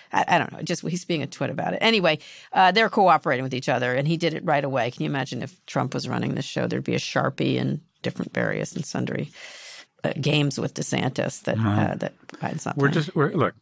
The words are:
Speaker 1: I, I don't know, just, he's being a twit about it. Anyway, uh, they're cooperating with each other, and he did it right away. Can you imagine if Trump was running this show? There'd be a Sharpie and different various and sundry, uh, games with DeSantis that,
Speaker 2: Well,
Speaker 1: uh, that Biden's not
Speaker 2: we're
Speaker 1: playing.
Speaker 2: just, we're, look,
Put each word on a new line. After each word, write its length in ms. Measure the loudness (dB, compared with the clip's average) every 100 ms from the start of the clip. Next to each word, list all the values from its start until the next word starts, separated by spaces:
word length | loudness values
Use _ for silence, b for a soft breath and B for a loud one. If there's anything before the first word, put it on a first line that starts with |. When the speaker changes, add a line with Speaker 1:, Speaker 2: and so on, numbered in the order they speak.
| B
Speaker 1:
I, 140 | 0 4
I 100 | 4
don't 140 | 2
know, 80 | -6
just, 260 | -4 -4 -2
he's 200 | -4 -2
being 160 | -4
a 40 | -4
twit 220 | -4 -4
about 240 | -2 -2
it. 60 | 2
Anyway, 380 | 2 4 4 2 B B B
uh, 180 | 4 6
they're 180 | 6 4
cooperating 520 | 6 6 6 4 0
with 120 | 0
each 160 | -2 0
other, 240 | 0 2
and 120 | 2 2
he 120 | 2
did 160 | 0
it 100 | 0
right 180 | 0 2
away. 280 | 2 0 0
Can 140 | -2
you 40 | -2
imagine 340 | -2 -4 -6
if 220 | -8 -12
Trump 300 | -6 -2 -2
was 120 | -2 -4
running 280 | -2 -2
this 100 | -2
show? 220 | -4 -4 -2
There'd 180 | -2
be 100 | -2
a 40 | -2
Sharpie 600 | -2 -2 -2 0 0 0
and 220 | 0 -4 _ _
different 320 | -8 -6 -6
various 420 | -2 -2 -2 -6 -8
and 80 |
sundry, 460 | -8 -6 -4 -4 -6 B B B B B B _
uh, 80 | -4 -2
games 400 | 2 2 2 0
with 140 | -6
DeSantis 720 | -4 -4 -2 -2 -2 -4 -4
that, 120 | -2 0
Speaker 2:
Well, 360 | 2 2 0
Speaker 1:
uh, 20 |
that 180 | -2 -6 -8 -20
Biden's 380 | -8 -6 -6 -4
not 100 | 2
Speaker 2:
we're 140 | 2
Speaker 1:
playing. 140 | 2
Speaker 2:
just, 120 | 0 0
we're, 140 | 2
look, 220 | 2 0 0